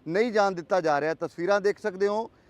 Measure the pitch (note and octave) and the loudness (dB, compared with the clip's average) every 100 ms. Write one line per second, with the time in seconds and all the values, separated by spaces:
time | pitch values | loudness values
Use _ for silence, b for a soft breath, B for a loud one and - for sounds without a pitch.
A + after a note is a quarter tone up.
0 | D#3 F#3 A#3+ G#3 G3 F3 D#3 F#3 D#3+ C#3+ | -4 0 2 2 2 0 -2 0 2 2
1 | D3+ D#3+ E3 - F3 G3+ G3 - G#3+ F#3 | 0 -4 -6 -4 0 2 2 -2 -4 -2
2 | G3+ G#3 A#3 b | -2 -2 -6 b